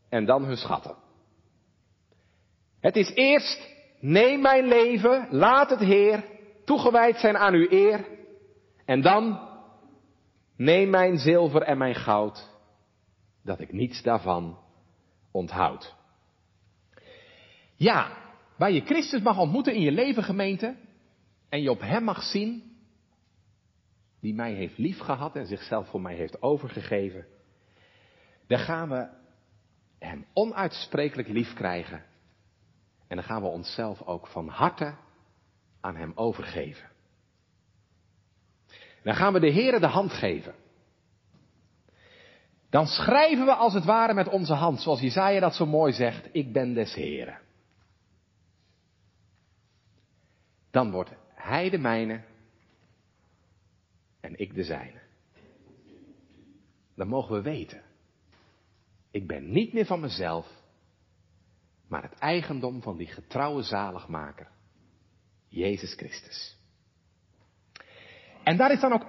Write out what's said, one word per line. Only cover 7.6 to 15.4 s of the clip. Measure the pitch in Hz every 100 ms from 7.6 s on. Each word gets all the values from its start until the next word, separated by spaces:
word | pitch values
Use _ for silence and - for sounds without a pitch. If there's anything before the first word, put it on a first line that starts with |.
| 170
eer. | 190 202 208 196 - - - - _ _ _ -
En | 131
dan, | 139 202 226 196 - - - - - _ _ _ _ _ _ _
neem | 131 175 196
mijn | 190 185 175
zilver | 135 170 170 147
en | 156 135
mijn | 131 117
goud, | - 104 107 - - - _ _ _ _ _ _ _ _
dat | - 92
ik | 80
niets | 95 120 -
daarvan | 120 113 92 87 85 85 _ _ _ _ _ _ _
onthoud. | 95